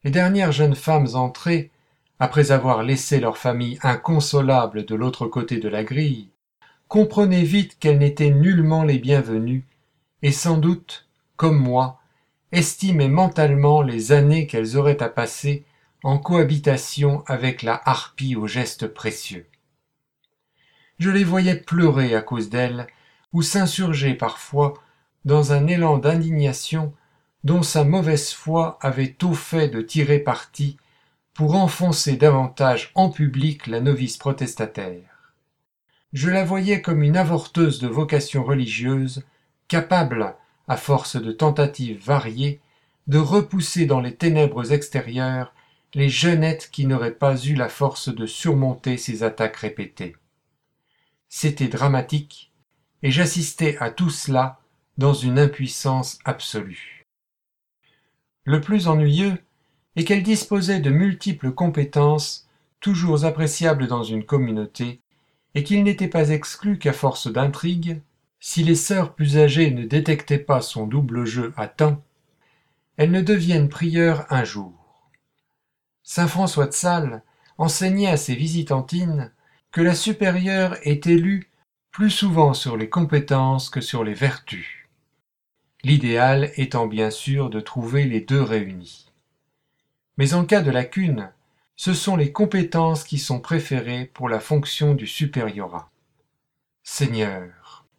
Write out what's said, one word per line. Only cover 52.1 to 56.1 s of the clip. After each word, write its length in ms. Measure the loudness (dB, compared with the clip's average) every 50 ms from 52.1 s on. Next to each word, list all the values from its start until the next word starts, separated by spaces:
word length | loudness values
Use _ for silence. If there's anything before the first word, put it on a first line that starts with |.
| -4 -6 -6 _ -20 -20 -20 _ _ _ _ _ _ _ _ _ _ _
et 100 | -2 -2
j'assistais 640 | 0 2 0 0 -2 -4 -6 -6 -4 -2 -2 -2 -2 -2
à 100 | -6 -8
tout 220 | -4 -2 -2 -2
cela 480 | -2 -4 -6 -2 0 0 0 -2 -6 _ _ _ _ _ _ _ _
dans 160 | 0 2 2 2
une 260 | 2 0 0 2 2
impuissance 800 | 2 2 0 -4 -8 -8 -8 -6 -4 -2 -2 -2 -4 -6